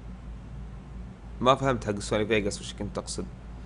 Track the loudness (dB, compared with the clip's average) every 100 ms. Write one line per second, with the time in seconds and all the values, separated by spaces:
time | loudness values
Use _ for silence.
0 | -10 -10 -10 -10 -10 -10 -8 -10 -10 -10
1 | -10 -12 -10 2 6 6 6 4 2 0
2 | 2 2 6 4 4 0 -6 -6 -4 -4
3 | -4 -4 -6 -8 -12 -12